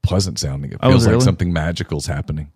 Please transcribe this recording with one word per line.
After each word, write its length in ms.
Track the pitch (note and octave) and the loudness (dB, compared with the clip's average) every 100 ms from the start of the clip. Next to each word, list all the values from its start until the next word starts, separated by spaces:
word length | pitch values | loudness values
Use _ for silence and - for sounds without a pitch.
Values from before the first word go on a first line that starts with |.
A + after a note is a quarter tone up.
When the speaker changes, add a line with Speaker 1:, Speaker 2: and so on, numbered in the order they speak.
Speaker 1:
pleasant 360 | - F#2 F#2 - | 0 0 -2 -4
sounding. 320 | C#2 C#2 C#2 | -6 -6 -8
It 80 | - | -2
Speaker 2:
Oh, 60 | B2+ | 4
is 40 | |
Speaker 1:
feels 100 | C3 | 4
Speaker 2:
it 40 | A2+ | 4
Speaker 1:
like 60 | |
Speaker 2:
really? 100 | A#2 | 4
Speaker 1:
something 280 | C3 - F2 | 2 2 0
magical's 540 | E2 D#2+ E2+ - D2+ - | 0 -2 -4 -6 -6 -4
happening. 460 | C#2+ - D2+ D2 | -6 -6 -8 -10